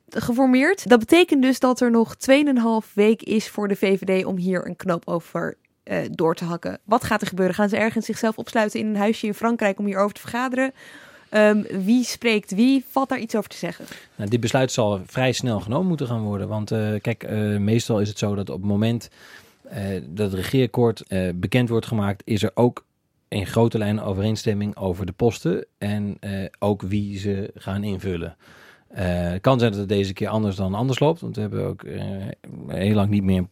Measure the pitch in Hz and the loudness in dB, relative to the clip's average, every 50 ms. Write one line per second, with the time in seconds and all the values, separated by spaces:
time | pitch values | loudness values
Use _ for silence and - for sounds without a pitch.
0 | _ _ - 226 - - 233 247 269 262 254 254 277 330 403 - - 196 247 233 | _ _ -6 -4 -2 0 2 4 4 6 6 4 4 2 2 0 4 4 4 4
1 | 226 - 330 339 359 - 320 277 254 262 254 - - 254 247 - 254 240 233 233 | 6 6 6 6 6 6 4 4 4 2 2 2 2 0 2 2 2 4 4 4
2 | 226 226 - - - 254 269 294 302 285 269 240 226 233 226 220 - - - 202 | 2 2 -2 -2 4 4 6 6 6 4 2 2 2 2 2 0 -2 -2 0 4
3 | 208 214 226 - - - 214 220 - - - - 208 196 196 - - 190 196 190 | 4 4 4 2 0 0 0 0 0 -2 -4 -4 -2 -2 0 0 2 2 2 2
4 | 190 190 190 190 185 180 190 180 175 190 185 175 - - 180 - - 185 170 170 | 2 0 0 0 0 -2 -4 -2 -2 0 -2 -2 -2 -6 -10 -6 -4 -2 -2 -2
5 | - - 175 170 - - - 170 165 165 - - _ _ _ _ _ - 190 - | -2 -4 -6 -6 -6 -6 -6 -6 -6 -6 -8 -10 _ _ _ _ _ -6 -4 -4
6 | - - - - - 160 170 - 180 165 175 165 - - - - _ - 220 247 | -4 -4 -2 0 2 2 0 0 -4 -6 -6 -6 -6 -8 -10 -10 _ 0 0 0
7 | - - 220 208 208 - 180 180 185 180 180 - 208 202 214 220 214 226 220 226 | 2 0 -2 -2 -2 -4 -2 0 0 0 2 0 0 0 2 0 0 0 0 -2
8 | 208 - 214 - - 226 220 - 233 - - 233 214 208 - 226 220 214 214 202 | -4 -4 -4 -2 -2 -2 -2 -4 -8 -2 0 0 0 0 -2 -4 -4 -2 0 0
9 | 202 214 220 - - 214 202 - - 233 233 226 220 196 196 - 208 202 190 190 | 2 0 0 0 -4 -4 -4 -2 -2 -2 0 0 0 0 0 -2 -2 -2 0 0
10 | 202 214 - - - - - 240 254 262 254 254 269 262 - - - - - - | 0 -2 -2 -8 -12 -8 -6 -4 -4 -2 -2 -2 -2 -2 -4 -10 -20 -20 -20 -20
11 | - - - - - _ - 214 214 214 214 214 202 - - 190 185 202 240 254 | -20 -20 -20 -20 -12 _ 2 4 6 6 4 4 0 -2 -4 -2 2 4 4 4
12 | 240 - - - - 233 220 208 - - 196 190 233 262 269 269 247 - - 269 | 2 0 -4 -2 0 2 2 2 0 -2 0 2 4 4 4 2 0 -2 -2 -2
13 | 269 - 262 240 220 220 - 214 196 - - - - 170 170 - - - - - | 0 0 -2 -4 -4 -4 -4 -4 -4 -6 -8 -10 -8 -8 -8 -12 -16 -18 -18 -20
14 | - _ _ - 110 101 120 117 117 113 - 131 131 123 - - 110 104 104 95 | -20 _ _ -8 -2 0 0 0 0 0 2 2 2 0 0 0 0 0 0 -2
15 | 90 - - 127 127 131 - - - 123 110 98 92 104 117 160 190 185 165 143 | -4 -6 -2 0 0 0 0 0 -2 -2 -2 -2 -2 -2 -2 -2 0 0 -2 -2
16 | 139 120 120 113 107 104 104 98 98 101 107 107 104 - 110 110 107 107 107 104 | -2 -4 -2 -2 -2 -2 -2 -4 -4 -4 -4 -6 -4 -2 -2 -2 0 -2 -2 -2
17 | - 120 110 - - - 107 107 107 104 104 101 101 104 113 117 - - 113 101 | -2 -4 -4 -4 -6 -6 -4 -2 0 0 0 0 2 2 2 2 2 0 0 0
18 | 104 101 104 - 113 104 101 101 98 - 69 90 95 104 101 101 110 117 120 113 | 0 -2 -2 -4 -4 -2 -2 -4 -6 -6 -8 -4 -2 0 0 2 2 2 0 -2
19 | - - _ - - - - - - _ _ _ _ - - 113 101 98 98 90 | -6 -12 _ -20 -20 -20 -20 -20 -20 _ _ _ _ -14 -10 -8 -6 -6 -6 -6
20 | 64 65 80 101 107 98 95 92 90 - - 135 127 113 - 123 120 117 107 - | -8 -8 -4 -2 -2 -2 -2 -2 -2 0 2 2 2 2 2 2 2 2 2 -2
21 | - - 98 92 92 90 87 90 87 98 - 127 123 113 117 113 - - 117 110 | -6 -4 -2 0 0 0 -2 -2 -2 2 2 2 2 2 0 -2 -2 -2 -2 -2
22 | 101 101 98 - - - 113 98 107 101 - - 120 123 - - - _ _ _ | 0 -2 -4 -4 -4 -2 0 0 0 0 2 4 4 4 2 -2 -12 _ _ _
23 | _ _ _ _ _ _ - 104 95 - - 117 117 117 - 110 104 104 107 110 | _ _ _ _ _ _ -4 -4 -4 0 2 4 4 4 2 0 0 0 0 -2
24 | - 107 95 95 101 110 110 104 - 117 104 101 104 104 - - 98 95 90 90 | -2 -4 -2 0 0 0 -2 -2 -2 -2 -2 0 -2 -4 -6 -4 -4 -4 -2 -2
25 | 98 87 87 - 120 120 - - - 160 185 - - - _ _ 101 101 104 104 | -6 -8 -2 0 0 0 0 0 -2 -2 -2 -2 -4 -10 _ _ -4 -4 -2 -2
26 | 104 101 95 - - 101 98 95 95 - - _ 101 104 104 95 92 92 101 104 | -4 -6 -8 -8 -10 -8 -6 -6 -8 -8 -6 _ 0 0 0 0 -2 -4 -2 -2
27 | 104 101 101 95 95 101 98 95 101 - - - - 101 95 101 104 107 98 85 | -2 -4 -6 -6 -4 -4 -4 -4 -6 -8 -12 -12 -8 -6 -4 -4 -4 -4 -6 -4
28 | 87 98 90 85 85 82 - _ _ - - - - - - _ _ _ - - | -4 -4 -4 -4 -6 -10 -12 _ _ -20 -20 -20 -20 -20 -20 _ _ _ -6 -4
29 | 92 90 87 87 87 87 90 95 - 131 135 123 120 117 101 101 101 95 104 101 | -2 0 0 0 -2 -2 -4 2 2 4 4 4 4 2 2 -2 -2 0 0 2
30 | 98 95 92 - 107 101 107 110 107 101 95 95 95 92 98 104 127 135 127 - | 0 0 -2 -4 -4 -2 0 0 0 0 -2 -2 -4 -2 -2 -2 -2 -2 0 2
31 | 143 156 165 170 - 117 107 - 107 101 107 104 98 98 95 98 98 - 82 98 | 2 2 0 -2 -6 -8 -6 -6 -6 -6 -4 -4 -4 -6 -6 -10 -12 -12 -10 -8
32 | 98 101 98 95 98 - - - - - - - - 67 - 87 95 104 107 104 | -8 -8 -8 -8 -10 -10 -12 -14 -16 -16 -16 -14 -10 -8 -4 0 2 2 4 4
33 | 98 101 101 101 98 95 95 92 90 - | 4 2 2 2 2 2 2 2 0 -2